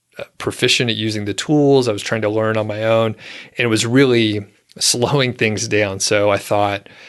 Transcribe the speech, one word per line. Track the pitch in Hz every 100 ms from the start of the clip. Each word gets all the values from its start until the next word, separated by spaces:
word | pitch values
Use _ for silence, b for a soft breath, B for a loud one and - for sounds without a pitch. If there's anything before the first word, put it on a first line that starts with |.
| _ -
uh, | - -
proficient | - - 127 - 123
at | 107
using | 110 107
the | 101
tools. | 101 - 151 143 139 120
I |
was | 104
trying | - 113
to | 107
learn | 107 110 110
on | 107
my | 104
own, | 110 113 113 110 B B B -
and |
it | 120
was | 110
really | 113 123 135 120 113 104 104 _ _ -
slowing | - 127 117 139 127
things | 123 113 104 110
down. | 104 101 95
So | - 107 104
I | 101
thought, | - 104 101 101 - B